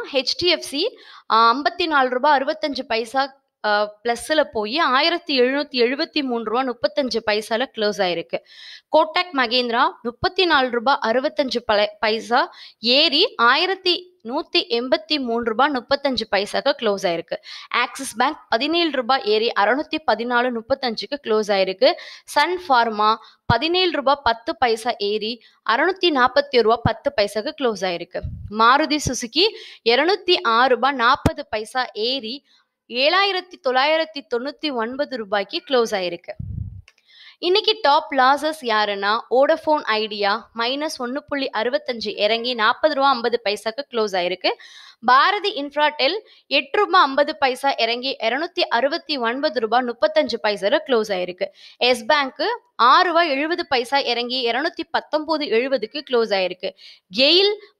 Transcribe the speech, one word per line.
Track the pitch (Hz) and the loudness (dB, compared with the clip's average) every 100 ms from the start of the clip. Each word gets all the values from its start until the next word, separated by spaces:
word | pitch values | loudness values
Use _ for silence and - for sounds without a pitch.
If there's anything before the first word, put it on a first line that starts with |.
| 427 | 0
ஹெச் | 277 269 - | -2 -2 -2
டி | 349 | 0
எஃப் | 311 | 0
சி, | - 277 403 - - - - | -2 -4 -6 -6 -20 -18 0
ஆ, | 220 233 254 | 4 4 4
ஐம்பத்தி | 339 359 339 | -2 -2 0
நாலு | 294 254 | 2 2
ரூபா | 247 285 277 | 2 2 2
அறுபத்தஞ்சு | 269 311 311 254 - | 0 -4 -4 -6 -4
பைசா, | 226 233 269 269 - _ _ 214 | -4 -4 -4 -4 -6 _ _ 0
ஆ, | 208 208 - | 0 0 -4
பிளஸ்ல | 240 233 - 311 | -6 -4 -2 0
போய் | 294 233 208 285 | 0 -2 -4 -2
ஆயிரத்தி | 311 254 320 339 330 269 | 2 2 2 -2 -2 2
எழுநூத்தி | 247 277 294 | 2 0 -4
எழுபத்தி | 254 233 269 330 302 | 0 0 0 -4 -4
மூணு | 269 233 | -2 -4
ரூபா | 220 233 | -2 -2
முப்பத்தஞ்சு | 262 240 294 294 254 220 220 | -2 -2 -4 -2 -2 -2 -2
பைசால | 208 214 220 262 - | -2 -2 -4 -4 -2
க்ளோஸ் | 208 196 | -2 0
ஆயிருக்கு. | 185 165 165 180 _ - - - _ 302 | -2 -2 -4 -8 _ -20 -20 -20 _ 2
கோட்டக் | 320 330 359 | 2 0 -2
மகேந்திரா | 277 240 247 247 233 311 - | -2 0 0 0 2 0 0
முப்பத்தி | 233 233 370 370 359 | -10 -4 -4 0 2
நாலு | 302 254 | 4 2
ரூபா | 240 226 285 | 0 0 0
அறுபத்தஞ்சு | 220 233 285 302 269 240 - | 2 0 -2 -2 -2 -2 0
பல-, | 208 208 - | 2 0 0
பைசா | 220 220 202 240 349 - - - | -2 -2 0 0 0 -4 -20 -6
ஏறி | 226 262 320 285 453 - | 2 4 4 2 0 2
ஆயிரத்தி | 233 277 359 381 359 339 - _ | 2 4 0 -2 -2 -2 -4 _
நூத்தி | 220 277 330 349 | -8 -6 -2 -4
எண்பத்தி | - 233 254 320 320 302 | -2 -4 0 -2 -2 -4
மூணு | 247 233 | -2 -2
ரூபா | 226 220 294 | -2 2 2
முப்பத்தஞ்சு | 262 - 277 285 240 220 196 | 0 -2 -2 0 -2 -2 -2
பைசாக்கு | 202 196 262 294 | -2 -2 -2 -2
க்ளோஸ் | 220 196 | 0 0
ஆயிருக்கு. | 180 170 - - - - - | -2 -4 -6 -10 -12 -20 -6
ஆக்சிஸ் | 226 247 - 262 214 | -2 -2 -6 -10 -2
பேங்க் | 254 302 - | -2 -2 -4
பதினேழு | 226 285 339 339 | -2 0 0 0
ரூபா | 262 233 262 | -2 0 0
ஏறி | 208 214 226 - | 2 0 0 0
அறுநூத்தி | 208 254 311 311 277 | 2 0 -2 -6 -2
பதினாலு | 214 233 240 247 233 | -2 0 0 0 -2
முப்பத்தஞ்சுக்கு | 220 269 254 220 - 285 | -4 -4 -2 -6 -8 -8
க்ளோஸ் | 233 214 202 | 0 0 2
ஆயிருக்கு. | 196 185 190 277 349 - - | 0 0 2 2 2 -8 -20
சன் | - 294 311 359 - | -4 0 0 0 2
ஃபார்மா | 254 233 208 214 226 - _ - | 2 2 2 0 0 -4 _ -2
பதினேழு | 233 311 359 370 | 0 2 2 2
ரூபா | 294 254 285 | 0 0 2
பத்து | 240 226 - 330 | 0 -2 -4 -2
பைசா | 247 226 240 233 | 0 0 -4 -4
ஏறி | 202 214 214 240 _ _ - | -2 -4 -4 -10 _ _ -2
அறுநூத்தி | 233 330 381 349 | 0 2 2 0
நாற்பத்தி | 285 247 285 285 247 | 2 2 2 2 2
ஒரு | |
ரூபா | 226 233 | 4 2
பத்து | 233 220 277 - | 0 -2 -4 -2
பைசாக்கு | 202 214 226 311 | -2 -2 -6 -2
க்ளோஸ் | 262 202 | -2 -2
ஆயிருக்கு. | 185 170 175 175 - - - | -4 -4 -8 -10 -10 -10 -8
மாருதி | 208 226 277 302 294 - | 2 4 6 2 -2 -2
சுசுகி | 240 233 285 427 - - - 226 | -6 -6 0 0 -2 -18 -4 2
இருநூத்தி | 247 320 392 403 - | 2 2 0 0 0
ஆறு | 233 226 262 233 | 2 2 4 2
ரூபா | 262 | 0
நாற்பது | 277 233 285 - 302 277 | 2 2 2 0 -4 -6
பைசா | 214 220 262 240 | -8 -6 -6 -6
ஏறி | 208 226 269 220 277 _ _ _ _ - | -4 -4 -4 -6 -14 _ _ _ _ -10
ஏழாயிரத்தி | 233 285 359 403 370 370 285 | 0 2 2 0 -2 -8 -8
தொள்ளாயிரத்தி | 262 247 285 320 320 302 - 240 | -2 0 2 0 -2 -8 -6 -6
தொண்ணூத்தி | 269 - 311 | -6 -6 -6
ஒன்பது | 247 220 262 294 254 | -4 -4 -4 -6 -6
ரூபாய்க்கு | 208 208 196 339 - | -4 -4 -4 -8 -2
க்ளோஸ் | 262 220 | 0 0
ஆயிருக்கு. | 208 180 170 - - - - - - - _ _ - - - | -2 -4 -8 -12 -14 -10 -10 -10 -14 -20 _ _ -20 -20 -8
இன்னைக்கு | 339 392 427 427 | -2 0 0 0
டாப் | 285 302 311 | 2 2 2
லாசஸ் | 269 254 285 302 311 | 2 4 2 0 -4
யாருன்னா, | 240 214 208 202 202 226 - | -2 0 0 -2 -2 -2 0
வோடஃபோன் | 240 285 311 311 302 | 2 4 2 2 -2
ஐடியா | - 214 220 208 196 214 - 220 | 0 -4 -4 -2 -2 -2 -6 -6
மைனஸ் | 233 277 302 - | -4 -4 -6 -8
ஒண்ணு | 247 269 | -8 -8
புள்ளி | - 285 269 | -6 -6 -4
அறுபத்தஞ்சு | 214 226 285 277 233 214 - | -4 -2 -4 -6 -8 -8 -2
இறங்கி | 208 226 240 | 0 0 -4
நாற்பது | 240 220 254 - 226 | -2 0 2 0 2
ரூபா | 269 | 2
ஐம்பது | 254 233 233 196 | 2 0 -2 -4
பைசாக்கு | 208 220 220 285 | -4 -6 -8 -8
க்ளோஸ் | 233 214 | -4 -2
ஆயிருக்கு. | 185 175 185 320 466 - - - _ | 0 -2 -2 -2 -4 -10 -20 -20 _
பாரதி | 233 254 330 403 392 262 | 4 6 6 2 -4 -6
இன்ஃப்ராடெல் | 285 294 294 294 262 440 - _ - | -6 0 0 2 -2 -2 -10 _ -2
எட்டு | 277 277 403 | -2 0 0
ரூபா | 381 370 | 2 4
ஐம்பது | 294 269 294 311 | 4 4 0 2
பைசா | 269 254 277 254 | -2 0 -2 0
இறங்கி | 226 240 262 247 | -2 -2 -6 -4
இருநூத்தி | 226 254 339 - | -2 -2 -4 -4
அறுபத்தி | - 233 269 330 - 285 | -2 0 0 -2 -6 -4
ஒன்பது | 226 254 302 254 | -2 -2 -4 -2
ரூபா | 220 240 | 0 0
முப்பத்தஞ்சு | 247 233 311 311 269 233 | 0 0 0 2 0 0
பைசால | 214 202 196 294 311 | -2 0 0 0 2
க்ளோஸ் | 240 214 | 0 0
ஆயிருக்கு. | 185 180 180 196 _ - - | -4 -4 -6 -8 _ -18 -2
எஸ் | 240 247 220 | 2 2 2
பேங்க் | 302 269 262 349 466 _ - | 0 0 -4 -4 -4 _ 2
ஆறு | 233 311 370 | 6 6 6
ரூபா | 320 | 2
எழுபது | 349 269 311 349 339 | 2 0 -2 -4 -2
பைசா | 254 247 277 | -2 0 0
இறங்கி | 269 233 240 254 233 | 0 -2 -2 -4 -2
இருநூத்தி | 233 330 339 320 | -2 -4 -6 -4
பத்தொன்பது | 226 - 302 311 311 285 | -4 -2 -4 -2 -4 0
எழுபதுக்கு | 220 262 262 214 294 277 | 0 0 -2 -4 -10 -2
க்ளோஸ் | 247 220 196 | 0 0 0
ஆயிருக்கு. | 180 180 190 - - - _ 190 | -2 -4 -10 -12 -20 -20 _ 2
கெயில் | 277 349 392 415 - | 4 4 2 -2 -10